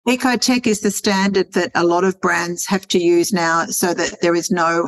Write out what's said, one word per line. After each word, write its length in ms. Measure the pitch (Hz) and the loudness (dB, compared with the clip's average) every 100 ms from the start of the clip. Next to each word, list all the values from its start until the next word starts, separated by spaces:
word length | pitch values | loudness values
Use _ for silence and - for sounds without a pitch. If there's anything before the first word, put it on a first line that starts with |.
| - | -2
Ecotech 600 | 247 254 233 - 247 240 | 0 0 0 0 0 0
is 140 | 208 | 0
the 100 | 208 | 0
standard 600 | 202 214 190 196 196 180 | -2 0 0 2 0 0
that 180 | 185 170 | -2 -2
a 100 | - | 0
lot 200 | 170 175 | 0 2
of 180 | 190 185 | 0 0
brands 460 | 180 170 175 175 - | -2 0 -2 -6 -4
have 200 | 190 - | -4 -2
to 100 | 190 | 0
use 340 | 170 170 170 | 4 2 2
now 320 | 180 165 165 160 | 0 0 0 -2
so 260 | 196 180 170 | -2 -2 -2
that 260 | 165 - | -4 -2
there 140 | 175 170 | 0 0
is 160 | 165 | 0
no 360 | 180 165 170 | 0 0 0